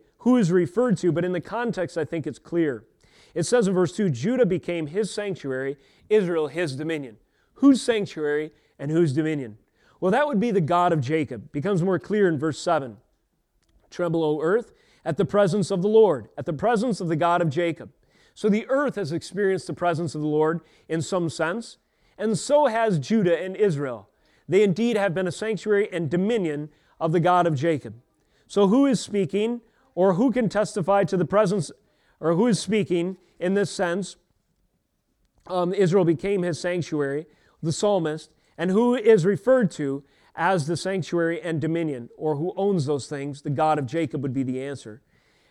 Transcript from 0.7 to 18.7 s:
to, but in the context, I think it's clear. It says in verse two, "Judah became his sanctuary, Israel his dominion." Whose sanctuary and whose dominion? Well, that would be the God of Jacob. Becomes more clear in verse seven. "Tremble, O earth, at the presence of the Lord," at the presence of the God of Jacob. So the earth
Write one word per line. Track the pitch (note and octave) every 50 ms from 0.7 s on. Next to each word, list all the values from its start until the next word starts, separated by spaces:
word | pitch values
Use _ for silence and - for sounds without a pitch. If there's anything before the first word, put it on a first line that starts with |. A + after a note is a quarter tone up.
| - G#3+ B3 B3+ G3+ -
to, | - F3+
but | D3+ E3 F3
in | F#3 F#3
the | F3
context, | - - F#3+ A3 A#3+ A#3+ F3+ - F3+ - - E3+
I | D#3
think | - - E3 C#3+
it's | D#3 B2+ -
clear. | - - - E3+ E3 D3+ B2+ G#2+ - _ _ _ _ _ _ _ _ _ -
It | D#3 E3
says | - - B3 A3
in | F#3 G3
verse | F3+ F#3 E3 -
two, | - G#3+ F#3
"Judah | C#3 A#2 B2 G3+ B3+ B3+ B3
became | F3+ F#3 E3 - - F3 E3+ D#3+ C#3
his | D3+ G3+ A3 F#3
sanctuary, | - - G#3 G#3 F3+ - - C#3 C3 C3 C3+ C#3 C#3+ - _ _ _ _ _ -
Israel | G#3 G#3+ G3 E3+ F3 E3 D#3 C#3+
his | C3 E3 F3+ D#3 C3
dominion." | C3 D#3 D#3+ D#3+ D3+ C#3 B2 G#2+ - _ _ _ _ _ _ _
Whose | - - C#4+ C4+ A#3
sanctuary | - - A#3 A3 G3+ - - D#3+ D3+ D3 D3 D3+ D#3 D3+ - _ _ _ _ -
and | C#3+ C#3+
whose | D#3 E3 F3 D#3 B2+
dominion? | D3+ D#3 D#3 D#3+ D3 C3 A2+ G#2 - _ _ _ _ _ _ _ -
Well, | - F#3
that | G3 B3+ D4 D4
would | D4 G3
be | G#3+ A#3+
the | G3+ G3
God | E3 C3+ E3+ F3 F3 F3
of | E3+ D#3
Jacob. | B2+ A#2+ D#3 D#3+ D3+ - C3 A2 - - -
Becomes | D3 C#3 G3 G#3 F3
more | E3 G3 F#3 D#3
clear | - - G3 G#3+ G3+ F#3
in | E3 C#3
verse | C#3 D#3+ C#3+ -
seven. | - F3+ E3+ D#3 C#3 B2 G#2+ G#2 _ _ _ _ _ _ _ _ _ _ _ _ _ _ _ _ _ _
"Tremble, | - - F3+ E3+ E3 E3+
O | D#3+ D3+ D3+ D#3
earth, | D3 D#3+ F#3+ A#3+ A#3 - _ _ _ _ _ _ -
at | D#3+ D#3+
the | - G3
presence | - - G#3 G3+ F3+ D#3+ G#3+ F#3 -
of | F#3+ F#3
the | E3+ G#3
Lord," | G#3+ A3 A3 G3+ D#3 B2+ G#2 - _ -
at | -
the | -
presence | E3 C3+ - A3 B3 G#3 G#3+ C4 G#3+ -
of | F#3+ E3
the | E3
God | D3+ F3 E3+ F3 G3
of | - D#3+
Jacob. | B2+ E3 F3 E3+ D#3+ - A#2+ G#2 - _ _ _ _ _ _ _ _
So | - - A3
the | G3 G#3+ A#3
earth | -